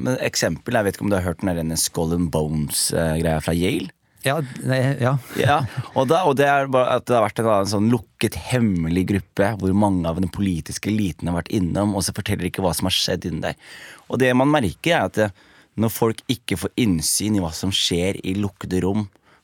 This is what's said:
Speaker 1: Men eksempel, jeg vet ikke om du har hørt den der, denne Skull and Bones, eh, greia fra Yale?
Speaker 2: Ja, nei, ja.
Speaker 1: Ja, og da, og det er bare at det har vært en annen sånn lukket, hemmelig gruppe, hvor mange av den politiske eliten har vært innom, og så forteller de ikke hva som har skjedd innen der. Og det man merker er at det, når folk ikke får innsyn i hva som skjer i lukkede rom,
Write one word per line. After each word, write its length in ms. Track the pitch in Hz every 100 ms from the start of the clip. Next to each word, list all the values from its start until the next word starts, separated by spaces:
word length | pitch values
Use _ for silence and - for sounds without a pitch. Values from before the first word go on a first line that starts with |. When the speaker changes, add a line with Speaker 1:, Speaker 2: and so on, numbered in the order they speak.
Speaker 1:
Men 140 | 127 127
eksempel, 540 | 117 - 107 80 - 120
jeg 100 | 98
vet 120 | -
ikke 80 | 101
om 60 |
du 20 | 98
har 80 |
hørt 160 | 90 80
den 100 | 98
der, 120 | 85
denne 160 | 80 82
Skull 320 | - - 82
and 140 | 85 85
Bones, 600 | 80 76 78 73 - -
eh, 240 | 87 80 78
greia 180 | 82 80
fra 140 | 82 85
Yale? 320 | 92 165 180 _ _ _
Speaker 2:
Ja, 140 | 135 156 131 - 127
nei, 120 | 131 131 139
ja. 140 | 123 139 - -
Speaker 1:
Ja, 220 | - 160 117 - -
og 140 | 127 131
da, 140 | 165 180
og 60 |
det 80 | 131 143
er 140 | 139 135
bare 300 | 131 120 123
at 80 | -
det 80 |
har 80 | 120
vært 140 | 101 -
en 80 | 113
annen 220 | 101 98
sånn 140 | 104 110
lukket, 480 | 120 - - 113 82 -
hemmelig 560 | 127 113 90 80 87 98
gruppe, 400 | 98 - - 98 107
hvor 100 | 95 101
mange 240 | 104 92 82
av 80 | 82
den 80 | 92
politiske 640 | - 98 82 - - 101
eliten 400 | 107 95 - 85
har 60 | 87
vært 140 | -
innom, 400 | 110 85 90 104
og 80 | 98
så 80 | -
forteller 280 | - 98 92
de 80 | 87
ikke 140 | -
hva 80 | 92
som 140 | 80 92
har 80 | -
skjedd 320 | - 90 90
innen 160 | 82 80
der. 80 | - - - - - -
Og 80 | 123
det 140 | 127
man 160 | 127 139
merker 460 | 151 98 - 165 165
er 100 | 95
at 140 | -
det, 80 | 104 - - - _ -
når 160 | 110
folk 240 | - 113 110 -
ikke 320 | 117 - 95
får 160 | 98 -
innsyn 560 | 113 82 - - 104 104
i 60 |
hva 80 | 82
som 160 | 82 92
skjer 480 | - - 85 92 - 95
i 80 |
lukkede 480 | 98 101 - - 92
rom, 240 | 90 104 101 _ _ _